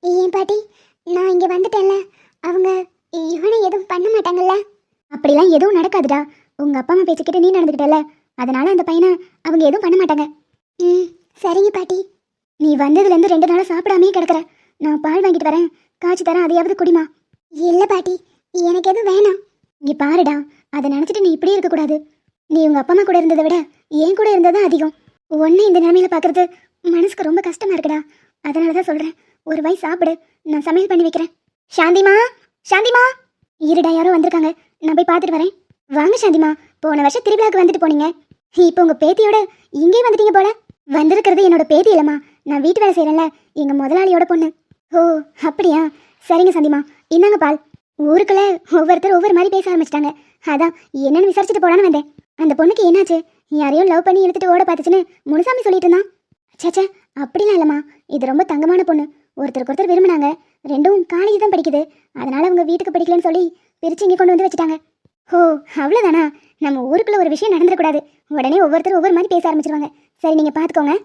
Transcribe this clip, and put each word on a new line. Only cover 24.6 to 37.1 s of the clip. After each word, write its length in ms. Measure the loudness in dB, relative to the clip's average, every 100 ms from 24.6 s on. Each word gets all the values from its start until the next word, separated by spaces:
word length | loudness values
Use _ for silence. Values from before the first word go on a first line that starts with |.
| 0
அதிகம். 260 | 0 -2 -8 _ _ _
உன்னை 320 | -2 2 2 4
இந்த 140 | 2
நிலைமையில 260 | 2 2 2
பாக்குறது 340 | -2 -2 0 -2 -4 _ _ -4
மனசுக்கு 420 | 0 0 -2 -4
ரொம்ப 140 | -2
கஷ்டமா 320 | -4 -8 -4 -4
இருக்குடா. 220 | -4 -6 -8 _ _ _ -8
அதனாலதான் 420 | -4 -2 -2 -4
சொல்றேன், 240 | -6 -6 -12 _ _ -8
ஒரு 140 | -6
வாய் 220 | -4 -4
சாப்பிடு, 300 | -4 -4 -4 -4 _ _ -6
நான் 200 | -6 -2
சமையல் 220 | -2 0
பண்ணி 140 | 0 0
வைக்கிறேன். 260 | -2 -8 _ _ _ _
சாந்திமா, 400 | -2 2 4 4 4 2 -4 _ _ -2
சாந்திமா, 360 | 0 2 2 0 -2 _ _ _ _
இருடா, 300 | -2 0 0
யாரோ 200 | 0 0 0
வந்திருக்காங்க, 360 | 0 0 -2 -4 _ _
நான் 140 | -4 -2
போய் 100 | 0
பார்த்துட்டு 260 | 0 -2 -2
வரேன். 160 | -4 -6 _ _ _
வாங்க 260 | -2 0 0
சாந்திமா, 300 | 2 2 0 -2 _ _
போன 180 | -4 0
வருஷம் 200 | 0